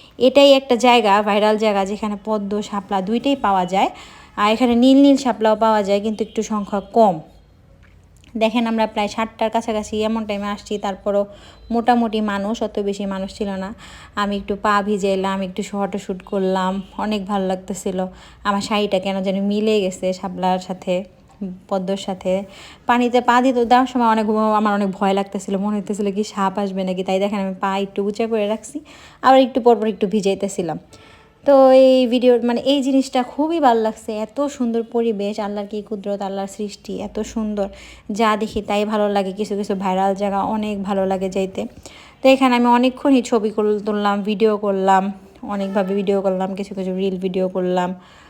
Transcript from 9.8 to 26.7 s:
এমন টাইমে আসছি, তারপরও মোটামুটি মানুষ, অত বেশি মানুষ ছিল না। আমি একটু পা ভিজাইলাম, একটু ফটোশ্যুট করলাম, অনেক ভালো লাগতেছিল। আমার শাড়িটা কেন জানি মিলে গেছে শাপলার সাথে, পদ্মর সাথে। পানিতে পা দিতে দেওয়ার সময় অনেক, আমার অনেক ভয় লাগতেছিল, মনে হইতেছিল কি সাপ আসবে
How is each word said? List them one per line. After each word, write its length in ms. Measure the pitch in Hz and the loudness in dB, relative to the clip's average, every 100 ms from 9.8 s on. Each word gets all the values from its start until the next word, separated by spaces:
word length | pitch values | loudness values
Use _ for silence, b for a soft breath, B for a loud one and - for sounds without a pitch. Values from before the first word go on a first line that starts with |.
| 208 214 | -4 -4
এমন 220 | 214 226 214 | -2 -2 -4
টাইমে 220 | 202 202 | -6 -6
আসছি, 300 | 208 - 208 | -8 -8 -6
তারপরও 480 | 202 190 208 202 202 B B B - | -6 -6 -2 -2 -2 B B B -6
মোটামুটি 500 | 226 233 240 233 214 | -2 2 2 2 -2
মানুষ, 420 | 214 202 196 233 | -2 -2 -4 -4
অত 160 | 214 214 | -4 -4
বেশি 260 | 202 196 202 | -4 -4 -6
মানুষ 320 | 190 190 - | -6 -8 -8
ছিল 120 | 202 | -8
না। 240 | 190 190 - B B B - | -6 -10 -12 B B B -6
আমি 220 | 202 202 | -4 -4
একটু 180 | 202 202 | -6 -4
পা 260 | 214 208 | 0 0
ভিজাইলাম, 600 | 202 208 196 190 190 196 | 0 0 0 0 -2 -4
একটু 220 | 190 185 | -6 -6
ফটোশ্যুট 600 | 196 202 196 196 196 185 | -6 -4 -4 -6 -8 -10
করলাম, 600 | - 202 190 190 185 196 185 - | -6 -2 0 0 -2 -4 -8 -8
অনেক 280 | 202 214 190 | -4 -4 -2
ভালো 220 | 202 190 | -2 -2
লাগতেছিল। 580 | 185 185 190 202 185 185 B B B | -4 -6 -8 -6 -4 -6 B B B
আমার 180 | 202 202 | -4 -2
শাড়িটা 380 | - 208 208 190 | -2 -2 0 -2
কেন 220 | 190 190 | -2 -4
জানি 180 | 190 190 | -2 -2
মিলে 400 | 202 208 214 214 | 0 0 2 0
গেছে 320 | 185 185 185 | 0 -2 -4
শাপলার 460 | 185 190 180 185 185 | -4 -6 -2 -2 -2
সাথে, 440 | 185 185 - 180 202 _ _ - 190 185 - | -4 -8 -4 -4 -4 _ _ -12 -12 -12 -6
পদ্মর 300 | 196 185 196 | -4 -4 -6
সাথে। 460 | 196 185 190 190 196 B B B - | -6 -6 -2 -2 -4 B B B -2
পানিতে 360 | 240 240 240 | 0 2 2
পা 200 | 240 240 | 4 4
দিতে 240 | 254 247 233 | 4 2 4
দেওয়ার 220 | 247 254 | 4 4
সময় 200 | 254 233 | 0 2
অনেক, 220 | 220 214 | 2 0
আমার 440 | 214 220 214 214 | 0 0 2 2
অনেক 140 | 202 202 | 0 -2
ভয় 220 | 185 196 | 0 0
লাগতেছিল, 440 | 196 196 202 196 196 | 0 -2 -6 -4 -4
মনে 180 | 202 208 | -2 -4
হইতেছিল 340 | 190 202 202 | -4 -4 -4
কি 120 | 196 | -4
সাপ 340 | 214 - 190 190 | -4 -2 -2 -2
আসবে 260 | 202 | -4